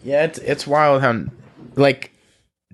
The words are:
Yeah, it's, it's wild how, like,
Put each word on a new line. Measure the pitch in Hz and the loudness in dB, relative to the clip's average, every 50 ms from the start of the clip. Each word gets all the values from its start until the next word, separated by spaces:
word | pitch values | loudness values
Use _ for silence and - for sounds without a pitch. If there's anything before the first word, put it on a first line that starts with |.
| - | -8
Yeah, | 127 143 147 156 | -4 -2 0 0
it's, | 156 - - | -2 -4 -6
it's | - - 143 - - | -6 -6 -6 -4 -4
wild | - 143 151 151 147 139 135 131 | -2 0 2 4 4 4 2 2
how, | 123 117 107 69 - - - - - - - - - - | 0 0 -2 -6 -10 -12 -16 -20 -20 -20 -20 -20 -6 0
like, | 135 139 139 131 - - - _ _ _ _ _ _ _ _ _ _ _ _ | 2 2 2 2 0 -6 -18 _ _ _ _ _ _ _ _ _ _ _ _